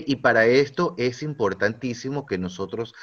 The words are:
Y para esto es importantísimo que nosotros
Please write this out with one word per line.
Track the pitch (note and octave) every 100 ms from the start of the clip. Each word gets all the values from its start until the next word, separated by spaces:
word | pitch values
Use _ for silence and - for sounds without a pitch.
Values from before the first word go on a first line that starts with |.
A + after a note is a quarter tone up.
| D#3
Y | C3+
para | B2+ A2+ A2+
esto | C3 C#3+ - F3 F3
es | B2 B2
importantísimo | D3+ C#3+ G2+ F#2+ G#2 A#2 C3 A#2 C3 C#3+ C#3
que | F#2
nosotros | F#2 F#2 F#2+ A2 A#2 -